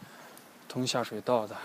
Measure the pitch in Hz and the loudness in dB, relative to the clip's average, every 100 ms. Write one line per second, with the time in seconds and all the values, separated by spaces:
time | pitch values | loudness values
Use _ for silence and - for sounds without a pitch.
0 | - - - - - - - 131 127 131 | -18 -16 -18 -18 -20 -20 -8 -2 2 2
1 | 113 110 101 123 107 - | 0 -2 4 4 4 -4